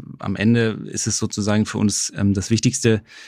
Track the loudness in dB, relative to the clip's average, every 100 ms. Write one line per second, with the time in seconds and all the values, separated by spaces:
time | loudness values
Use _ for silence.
0 | -14 -10 -6 2 4 4 2 -2 -8 -6
1 | -4 -2 -4 -2 0 2 0 0 0 0
2 | -4 -2 0 0 0 2 2 2 2 0
3 | -4 -20